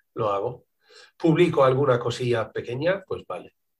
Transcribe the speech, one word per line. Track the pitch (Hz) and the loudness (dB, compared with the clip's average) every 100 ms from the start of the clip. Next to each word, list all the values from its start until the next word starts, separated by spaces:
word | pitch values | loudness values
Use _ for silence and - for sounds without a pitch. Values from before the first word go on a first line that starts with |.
| _ | _
lo | - 110 | -4 -2
hago. | 98 113 127 _ _ _ - - _ | -2 -4 -8 _ _ _ -20 -20 _
Publico | 165 156 175 139 | 2 4 4 4
alguna | 131 131 143 117 | 4 4 2 2
cosilla | 120 - 123 117 107 | 0 -4 -2 -2 -4
pequeña, | 113 104 127 165 190 - | -8 -8 -4 -2 -2 -6
pues | 92 - | -12 -10
vale, | 90 - _ _ | -14 -14 _ _